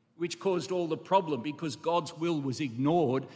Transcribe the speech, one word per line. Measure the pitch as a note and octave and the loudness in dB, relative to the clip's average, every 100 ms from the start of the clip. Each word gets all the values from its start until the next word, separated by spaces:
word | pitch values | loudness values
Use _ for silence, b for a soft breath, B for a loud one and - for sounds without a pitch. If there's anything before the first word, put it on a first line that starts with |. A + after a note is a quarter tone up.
| _ - | _ -8
which | E3+ - | -6 -2
caused | G3 F3+ - | 0 0 0
all | F3+ E3+ | -2 0
the | D#3 | -2
problem | - G3 E3 C3+ | 2 2 2 -2
because | D3 D3 E3 A#2 | -4 -4 -6 -4
God's | D#3 - D3+ | 0 0 0
will | - E3+ D#3 | -4 0 0
was | C3+ B2 | -2 -2
ignored, | C#3+ A2+ C#3+ F3 C#3 C3 C3+ | -4 0 4 4 4 2 -2